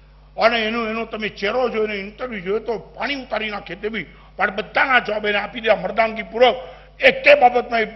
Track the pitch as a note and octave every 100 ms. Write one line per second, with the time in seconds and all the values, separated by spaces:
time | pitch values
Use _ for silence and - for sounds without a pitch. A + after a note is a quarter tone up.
0 | - - - - G#3+ A#3 A3 A#3 A3 A3
1 | A3+ G#3+ G#3+ - G3 A#3+ B3+ G#3+ G#3+ G#3
2 | G3 G#3+ B3+ A3 F3 G#3+ A3+ G#3+ - -
3 | A3+ C#4+ B3+ G#3+ G#3+ G#3 - E3+ G#3 A3
4 | D#3 - - - G3 G3 G#3+ - C#4+ B3
5 | F#3+ G#3+ G#3 G#3 G3+ B3 A3+ G3 F#3 G#3
6 | A3+ G#3+ G3+ A3 B3 - - - - -
7 | C4+ C4 C#4+ D4 B3 A#3+ A#3+ A#3+ G#3+